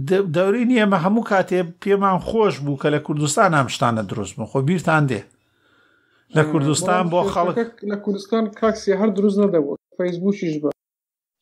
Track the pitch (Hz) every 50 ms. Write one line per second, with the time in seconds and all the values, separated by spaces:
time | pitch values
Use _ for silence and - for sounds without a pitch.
0 | 135 143 180 190 202 180 147 175 185 196 214 247 240 233 254 233 214 202 196 180
1 | 156 190 214 233 - - 208 190 180 - 185 180 180 170 170 - - 196 202 196
2 | 196 196 185 165 - - - 226 214 196 139 127 143 143 139 135 - 151 170 196
3 | 196 - 156 147 151 143 - 233 214 185 165 147 131 - - - 135 120 113 110
4 | 107 92 - 110 101 - - - 110 - - 139 135 147 185 175 - 180 160 156
5 | 147 131 127 98 - - _ _ _ _ _ _ _ _ _ _ _ _ _ _
6 | _ _ _ _ _ _ - 156 147 151 151 156 139 151 147 - 180 190 180 180
7 | 185 170 170 180 165 196 185 190 175 180 165 233 226 233 - - - 208 202 202
8 | - 208 196 196 - - 226 226 226 208 208 - - 220 214 - - 202 180 185
9 | 214 220 190 196 202 214 190 202 202 202 175 165 143 139 - - - _ _ -
10 | 180 180 175 165 180 202 202 202 - 165 151 151 151 143 139 - _ _ _ _
11 | _ _ _ _ _ _ _ _